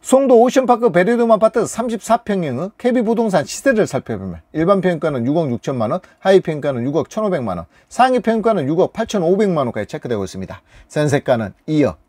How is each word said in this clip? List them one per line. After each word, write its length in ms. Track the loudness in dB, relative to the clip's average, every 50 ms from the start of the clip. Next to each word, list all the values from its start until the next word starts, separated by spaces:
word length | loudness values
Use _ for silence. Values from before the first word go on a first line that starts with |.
송도 380 | _ 2 2 2 4 6 6 6
오션파크 520 | 6 6 2 0 2 2 2 2 2 2
베르디움 400 | 2 2 2 2 2 2 2 2
아파트 340 | 2 4 2 0 2 0 -4
삼십사 520 | -2 -4 -6 -6 -6 -6 -8 -2 -2 -2
평형의 520 | -2 _ -4 -4 -2 -2 -4 -4 -4 -6 -8 _
케이비 240 | _ -2 0 0 0
부동산 420 | 0 0 0 0 0 0 0 0 -2
시세를 440 | -2 -8 -2 0 0 2 2 0
살펴보면 540 | 0 -2 -6 -6 -6 -8 -8 -6 -10 -10 -12 _ _ -4
일반 260 | -2 2 2 2 2
평가는 460 | 2 0 -2 0 -2 -4 -2 -2 -2
육억 240 | -2 0 0 -2 -2
육천만 400 | -4 -4 -4 -6 -4 -4 -4 -4
원, 100 | -4 -6 -8 _ _ _
하위 220 | _ 4 4 4
평가는 420 | 4 0 -6 -4 -4 -4 -4 -2 -4
육억 260 | -2 -2 -2 -4 -4
천오백만 480 | -4 -4 -2 -2 -2 -2 -4 -4 -6
원, 80 | -8 -8 _ _ _ _ _
상위 300 | 0 0 2 2 2 0
평가는 480 | 0 0 -2 0 0 0 0 0 0
육억 260 | -2 2 0 0 0 _
팔천오백만 720 | -6 -6 -4 -2 -2 0 0 2 2 2 0 0 0 -2
원까지 220 | -2 -4 -6 -8
체크되고 360 | -6 -8 -10 -6 -4 -4 -4 -4
있습니다. 380 | -6 -8 -12 -12 -12 -14 -18 _ _ _ -20 -20 _
전세가는 680 | -4 -2 0 2 0 0 2 0 0 0 0 -6 -8 _ _
이억 320 | -4 0 0 0 0 -2 _ _